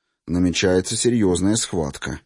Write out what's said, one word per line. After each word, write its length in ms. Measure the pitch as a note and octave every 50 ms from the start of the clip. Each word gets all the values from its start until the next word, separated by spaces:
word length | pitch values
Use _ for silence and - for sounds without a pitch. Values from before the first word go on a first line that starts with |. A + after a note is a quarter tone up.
| _ _ _ _ _
Намечается 720 | - D#2+ F2 F2+ F2+ E2+ - G2 F#2 F#2 F#2 F#2+ - A2+
серьёзная 600 | A2+ - B2 A#2+ A#2+ G#2 F#2 F2+ E2+ F#2 G2 G#2+
схватка. 640 | A2 - - - F2+ D#2 C#2+ - - - - - - -